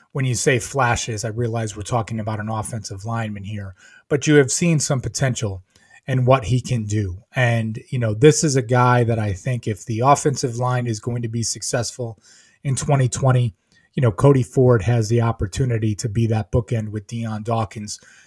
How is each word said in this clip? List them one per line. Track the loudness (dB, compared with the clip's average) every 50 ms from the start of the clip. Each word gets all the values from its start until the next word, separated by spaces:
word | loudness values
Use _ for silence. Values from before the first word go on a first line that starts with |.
| _ _
when | -6 -4 -2
you | -2 -2
say | 0 2 2 2 2
flashes, | 0 -4 -2 0 0 0 0 -2 -2 -6 -8 -6 -6
I | -6
realize | -4 -4 -4 -2 -2 -4 -4 -6 -8
we're | -8 -8
talking | -2 -2 -2 -2 -2 -6 -6
about | -6 -6 -6 -6
an | -6 -6
offensive | -6 -6 -6 -6 -8 -10 -10 -10 -12 -12 -8
lineman | -6 -6 -6 -6 -6 -8 -10 -10
here, | -10 -10 -10 -10 -12 -14 _ -20 -20 -20 -16 _ -4
but | -4 -2 2
you | 6 6
have | 6 6 4
seen | 2 0 2 2 2 2
some | 0 0 -2 -2
potential | -4 -6 -4 -2 -2 -2 -2 -2 -4 -6 -6 -8 -14 _ _ _ _ _ _ -16 _
in | -4 -2 0 4
what | 4 4 4 4
he | 2 0 0
can | 0 -2 -4 -4 -4
do. | -2 -2 -2 -2 -2 -6 -10 -14 _ -4
And, | 0 0 2 2 0 -2 -2 -6 -8 -10 -6
you | -4 -2
know, | -2 -2 0
this | 6 6 6 6 6 2
is | 0 0
a | 0 0
guy | 2 2 4 4 6 4 4 4
that | 2 0 0
I | 0 -2 -4
think | -4 -4 -6 -6 -4 -4 -4
if | -6 -6 -4
the | -6 -2 2
offensive | 4 4 4 4 4 0 0 0 -4 -4 -4
line | -2 -2 -2 0 -2 -2 -2
is | -4 -4
going | -4 -6 -6 -4 -4
to | -4
be | -4 -4 -4
successful | -4 -6 -6 -6 -4 -2 -2 -2 -4 -6 -8 -10 -10 -10 _ _ _ -20 _ _ _ _ _ -4
in | -4 -4
twenty | -2 0 0 2 2 2 0
twenty, | 0 0 2 2 4 4 2 0 -2 _ _ _ _ _ _ _ -4
you | 0
know, | 0 0 2
Cody | 4 6 6 6 6 4
Ford | 0 2 4 6 6 6 4 4
has | 2 2 2 2 2
the | 2 2
opportunity | 2 0 -2 -2 -4 -6 -2 -2 -2 -2 -2 0 0 -2 -2
to | -2 -4 -4
be | -2 0 0 2
that | 2 0 -2 0 0
bookend | -2 0 0 -4 -4 -4 -4
with | -8 -10 -10 -10
Dion | -10 -8 -6 -6 -6 -6 -4
Dawkins. | -2 -2 -2 -2 -4 -6 -12 -12 -12 -12 -14 _ -20 -20 -20 _